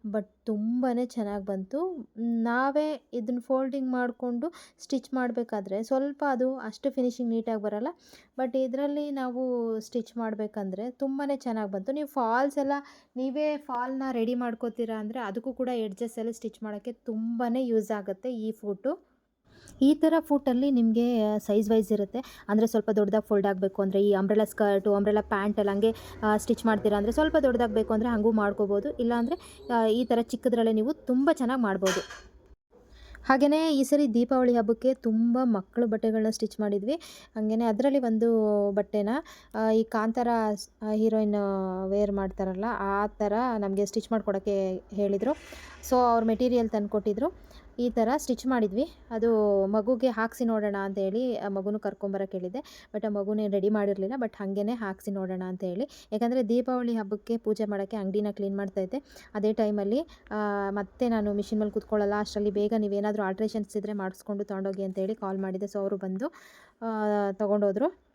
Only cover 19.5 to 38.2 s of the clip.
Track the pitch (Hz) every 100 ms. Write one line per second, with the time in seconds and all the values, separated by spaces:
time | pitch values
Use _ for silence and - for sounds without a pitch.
19.5 | - - - 269 294 320 320 320 285 269
20.5 | 247 277 254 226 220 240 233 208 214 -
21.5 | 208 208 226 208 214 202 233 - - -
22.5 | 214 226 220 208 214 202 214 - 208 202
23.5 | 190 190 190 190 196 202 196 196 214 214
24.5 | - 208 196 208 202 202 208 - 202 208
25.5 | 208 202 196 226 220 - - 214 214 -
26.5 | 220 226 208 214 202 208 233 311 320 269
27.5 | 233 233 214 220 220 240 226 214 220 202
28.5 | 208 202 202 240 - 233 240 240 349 -
29.5 | - - 240 220 226 254 233 226 233 254
30.5 | 233 226 220 226 311 - 254 285 311 240
31.5 | 262 220 190 190 180 - - - - _
32.5 | - _ _ _ - - - - 269 285
33.5 | 302 320 277 269 294 285 226 240 262 254
34.5 | 240 220 226 254 262 233 220 233 233 254
35.5 | 208 185 233 240 220 226 220 220 220 214
36.5 | - 208 202 208 330 - - - 220 214
37.5 | 220 233 214 269 269 240 220